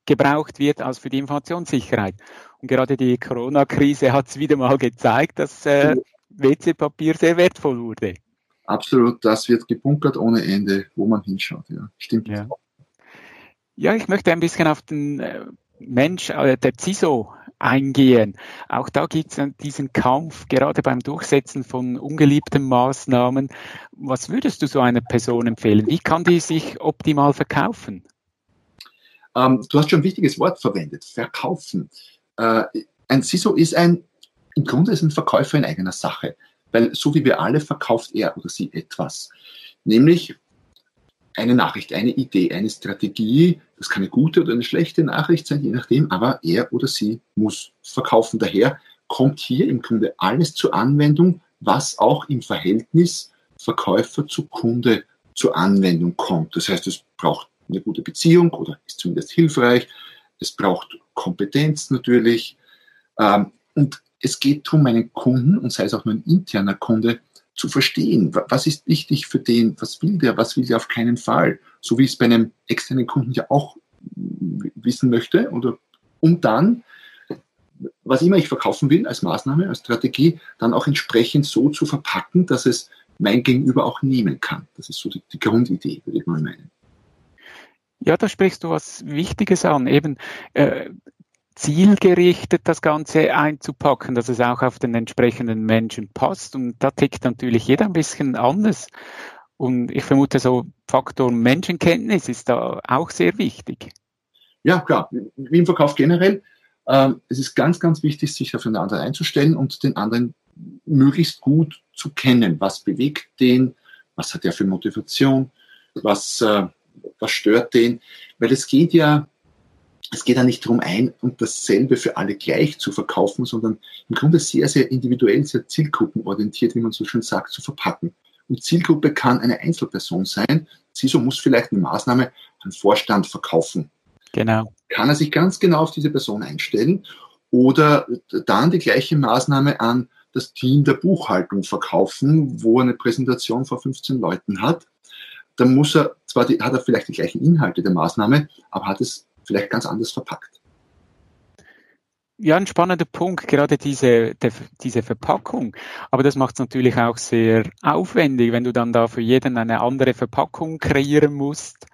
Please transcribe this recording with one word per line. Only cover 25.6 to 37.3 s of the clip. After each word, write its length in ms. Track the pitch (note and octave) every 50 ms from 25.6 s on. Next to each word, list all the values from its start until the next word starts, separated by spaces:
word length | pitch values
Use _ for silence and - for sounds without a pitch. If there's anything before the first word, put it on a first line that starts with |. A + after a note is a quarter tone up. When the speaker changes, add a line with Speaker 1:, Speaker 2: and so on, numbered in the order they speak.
| - A2 G#2 G#2+ G#2+
Speaker 1:
Wie 140 | A2+ D#3 F3
kann 240 | - - D#3+ E3 E3
die 160 | F3 F3 E3
sich 400 | - - D#3+ D#3+ - C#3+ - -
optimal 520 | - D#3 - - - D#3 D3+ C#3+ C#3+ C#3+
verkaufen? 720 | C#3 - C#3+ - - C#3+ E3 A3 A3 - - - G2 F2+ _ _ _ _ _ _ _ _ _ _ _ _ _ _ _ - - - _ _ _ _ _ _ _ _ -
Speaker 2:
Ähm, 280 | B2 B2+ C3 C3 A2 A#2+ -
du 80 | - D3
hast 120 | D3+ D3
schon 100 | F3+ D#3+
ein 40 | C#3+
wichtiges 360 | F#3+ - - F3 C3+ - -
Wort 200 | C#3+ F#3 F#3 -
verwendet, 440 | - - - F#2 D#2 D2+ - - -
verkaufen. 840 | - - A#2+ A#2 - - - - C3 F3+ - - - - F2+ - - _ - - - _ _ _ _ -
Äh, 280 | - A2+ A2+ A2+ A2+ - - - A2 - _ _ _ _
ein 160 | - C3+ C#3
ciso 320 | - - - F3+ - G#3 -
ist 220 | - E3 D#3 -
ein, 260 | E3+ E3+ E3+ E3+ F3 - _ _ _ _ _ _ _ _ _ -
im 80 | D#3 C#3
Grunde 260 | - - C3+ F3+ B3
ist 120 | F#3+ -
ein 100 | E3+ D3+
Verkäufer 440 | D3 - - - - - C3+ - -
in 80 | D3 B2
eigener 280 | - D#2+ F#2 F#2 F#2
Sache, 420 | - - - - - - - - - _ _ _ _ _ _ _
weil 240 | - A#2 A#2 - -
so 180 | - - D3 D3
wie 100 | D#3 B2+
wir 160 | B2+